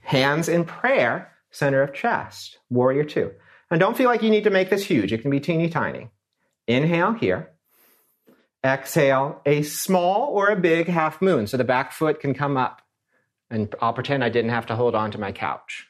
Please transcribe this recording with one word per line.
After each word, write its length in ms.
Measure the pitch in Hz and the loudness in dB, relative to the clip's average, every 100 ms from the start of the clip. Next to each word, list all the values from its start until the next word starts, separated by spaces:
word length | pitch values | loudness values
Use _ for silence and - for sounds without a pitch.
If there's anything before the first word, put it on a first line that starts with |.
Hands 460 | - 135 135 151 160 | -2 0 2 0 0
in 180 | 170 170 | 0 -2
prayer, 680 | - - 269 117 147 - _ _ | -4 0 2 2 -2 -8 _ _
center 320 | - 143 135 | -4 0 2
of 100 | 143 | 0
chest. 640 | - 233 - - - - - _ | -2 -2 -2 -6 -16 -20 -20 _
Warrior 340 | 123 127 135 | 2 2 2
two. 300 | 151 - 101 - _ - _ | -2 -2 -4 -8 _ -20 _
And 100 | 165 | 2
don't 180 | 190 233 | 2 2
feel 120 | 254 | 2
like 140 | 233 | 2
you 60 | 220 | 2
need 140 | 214 208 | 4 4
to 40 | |
make 200 | 196 190 | 2 2
this 160 | 196 196 | 0 2
huge. 280 | 156 98 | 0 2
It 80 | 110 | -2
can 80 | 143 | -2
be 100 | 139 | -2
teeny 300 | 143 165 165 | 0 0 0
tiny. 400 | 160 98 65 117 _ _ _ _ _ - | -2 -4 -6 -14 _ _ _ _ _ 0
Inhale 460 | 123 156 170 185 | 2 2 2 0
here. 380 | 226 101 90 80 _ _ _ _ _ _ _ _ _ _ _ | 0 0 -2 -6 _ _ _ _ _ _ _ _ _ _ _
Exhale, 760 | 131 135 - 160 139 135 139 - - | -2 -2 -2 2 4 4 0 -2 0
a 160 | 147 | 0
small 680 | 151 - - 185 175 202 285 | 0 -6 0 2 2 0 0
or 180 | 202 196 | 0 2
a 80 | 208 | 2
big 320 | 175 165 170 | 2 2 2
half 340 | 170 156 - | 0 -2 0
moon. 260 | 190 156 107 | 2 2 0
So 100 | 127 | -2
the 60 | |
back 280 | 120 127 135 | 0 0 0
foot 280 | - 160 151 | -2 -2 0
can 140 | 143 | -2
come 240 | 131 143 135 | -2 0 0
up. 240 | 123 - _ _ _ _ _ _ _ | -2 -6 _ _ _ _ _ _ _
And 240 | 113 104 - | -4 -4 -2
I'll 120 | 117 | -2
pretend 300 | 117 120 139 | -2 -2 0
I 60 | 120 | 2
didn't 220 | 113 113 | 0 0
have 160 | 117 113 | -2 -2
to 80 | 113 | 0
hold 200 | 120 110 | 0 2
on 160 | 107 | -2
to 60 | 107 | -4
my 140 | 101 | -8
couch. 560 | 98 80 - - - | -6 -6 -6 -10 -16